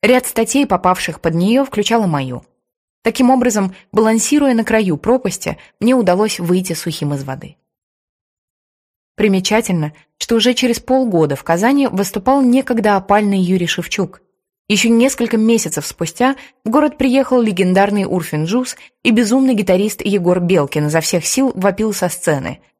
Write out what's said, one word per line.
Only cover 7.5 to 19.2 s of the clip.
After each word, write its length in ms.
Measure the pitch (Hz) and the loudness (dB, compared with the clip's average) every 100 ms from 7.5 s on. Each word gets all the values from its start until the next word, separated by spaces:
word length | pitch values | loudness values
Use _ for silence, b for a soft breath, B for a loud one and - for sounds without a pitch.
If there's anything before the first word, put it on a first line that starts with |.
| - _ _ _ _ _ _ _ _ _ _ _ _ _ _ _ - | -20 _ _ _ _ _ _ _ _ _ _ _ _ _ _ _ -2
Примечательно, 800 | 208 190 185 214 226 175 151 b b - | 0 2 0 -2 0 -2 -2 b b -14
что 160 | - | -2
уже 180 | 233 247 | 0 2
через 280 | 240 247 233 | 0 0 -2
полгода 560 | - 262 247 175 151 139 | 0 0 2 0 0 -2
в 80 | |
Казани 420 | - 170 226 285 277 | -2 0 2 2 0
выступал 560 | 185 170 202 254 277 | -2 -4 -2 0 2
некогда 540 | 254 254 262 226 208 196 | 4 2 0 0 2 0
опальный 420 | 190 208 208 196 | 2 2 2 0
Юрий 280 | 180 185 170 | 0 0 0
Шевчук. 540 | - 170 - 180 - _ _ _ _ - | -4 -6 -4 -6 -8 _ _ _ _ -4
Еще 220 | 208 233 | 0 2
несколько 480 | 233 262 262 233 226 | 4 2 0 -2 0
месяцев 500 | 220 226 170 - - | 2 2 0 -6 -8
спустя 500 | - 165 - 254 269 B _ | -8 -8 -2 -2 -2 B _
в 60 | 220 | -2
город 260 | 269 302 302 | 2 0 0
приехал 440 | 269 262 254 254 | 0 2 2 2
легендарный 680 | 220 185 185 185 202 202 190 | 0 0 0 2 2 0 -2
Урфин 380 | 180 160 151 | -4 -4 -4
Джюс, 320 | 160 233 254 - B _ | -2 -2 -4 -10 B _
и 80 | 240 | 0
безумный 440 | 226 | 2